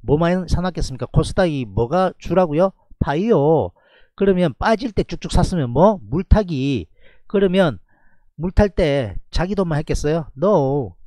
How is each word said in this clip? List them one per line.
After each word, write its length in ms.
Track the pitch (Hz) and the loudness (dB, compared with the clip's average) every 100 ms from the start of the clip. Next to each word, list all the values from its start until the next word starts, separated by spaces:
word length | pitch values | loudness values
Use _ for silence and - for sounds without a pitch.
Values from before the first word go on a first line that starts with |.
뭐 160 | - 147 | 0 2
많이 300 | 170 185 180 | 2 0 0
사놨겠습니까? 580 | - 180 165 127 127 123 | -2 -2 -4 -6 -6 0
코스닥이 580 | - 160 - 185 143 120 | 0 2 0 0 0 -4
뭐가 480 | 98 117 170 185 - | -4 -2 0 -2 -4
주라고요? 540 | - 170 180 147 190 _ _ - | -2 0 2 2 0 _ _ -6
파이오. 720 | 151 147 214 190 143 160 92 _ _ _ _ - | -2 -2 2 2 4 2 0 _ _ _ _ -2
그러면 380 | 202 185 175 113 | 0 2 0 0
빠질 340 | 208 220 247 | -2 -2 -2
때 120 | 202 | -4
쭉쭉 280 | - 175 170 | -6 -8 -2
샀으면 380 | - 175 180 127 | 0 0 -2 -2
뭐? 300 | 120 196 196 | 2 2 2
물타기. 840 | 98 151 190 208 190 147 135 127 80 _ - - - | -4 -6 2 2 2 -2 -2 -2 -4 _ -20 -20 -4
그러면 520 | 208 190 185 175 110 _ _ _ _ _ - | 0 2 2 2 -2 _ _ _ _ _ -8
물탈 340 | 170 - 208 | -2 2 2
때 460 | - 165 139 110 95 - | 2 0 0 -4 -8 -6
자기 260 | - 175 202 | -4 -2 -2
돈만 220 | 180 147 | -2 -2
했겠어요? 460 | - 143 147 165 143 127 | -2 -4 -2 -2 -6 -2
No. 600 | 180 196 135 143 110 - | 2 2 2 -2 -6 -12